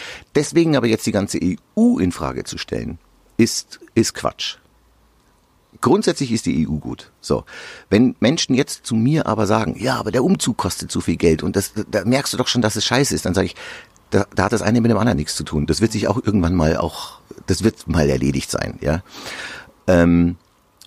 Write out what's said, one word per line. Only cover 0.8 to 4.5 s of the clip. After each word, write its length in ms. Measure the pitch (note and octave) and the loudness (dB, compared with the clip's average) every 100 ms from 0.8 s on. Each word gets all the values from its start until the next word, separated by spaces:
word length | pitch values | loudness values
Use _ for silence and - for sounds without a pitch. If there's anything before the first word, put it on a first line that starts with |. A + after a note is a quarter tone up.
| A#2 | 2
jetzt 180 | A2 - | 0 0
die 60 | |
ganze 260 | G2+ G2 - | -2 -2 -2
E 200 | F2+ D2 _ - | -2 -4 _ 2
U 240 | A#3 A#3 | 2 4
in 140 | F2+ | 0
Frage 320 | - C#2+ B1+ - | 0 -6 -6 -10
zu 120 | - | -10
stellen, 400 | - A1+ A#1 - _ _ _ - | -8 -6 -6 -10 _ _ _ 0
ist, 420 | A#2 - - - - - | 0 0 -10 -20 -4 0
ist 200 | - - | 0 -2
Quatsch. 420 | - - - | -6 -6 -10